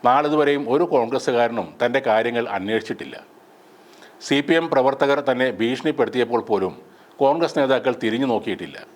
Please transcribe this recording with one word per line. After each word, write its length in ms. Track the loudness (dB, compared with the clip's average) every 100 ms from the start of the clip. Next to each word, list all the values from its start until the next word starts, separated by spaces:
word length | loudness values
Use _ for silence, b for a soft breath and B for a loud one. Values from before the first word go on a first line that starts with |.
നാളിതുവരെയും 600 | 4 4 2 2 2 0 0
ഒരു 120 | 0
കോൺഗ്രസ്സുകാരനും 840 | 2 2 0 -2 0 2 2 0 -8 -2
തൻ്റെ 200 | 0 0 2
കാര്യങ്ങൾ 380 | 2 2 -2 -4 -4
അന്വേഷിച്ചിട്ടില്ല. 600 | -2 -2 -4 -10 -10 -16 -20 -20 -20 -20 B B B B B B -2
സി 120 | -2
പി 140 | 2
എം 120 | 0 2
പ്രവർത്തകർ 480 | 2 2 2 0 2 0
തന്നെ 180 | 0 -2
ഭീഷണിപ്പെടുത്തിയപ്പോൾ 920 | 0 -2 -2 -4 0 -2 0 0 -2 0
പോലും 240 | -2 -2 -6 -20 B B 0
കോൺഗ്രസ് 360 | 0 2 0 0
നേതാക്കൾ 340 | 2 2 0 -2
തിരിഞ്ഞു 240 | -2 -2 0
നോക്കിയിട്ടില്ല. 520 | -2 -2 -8 -10 -14 -20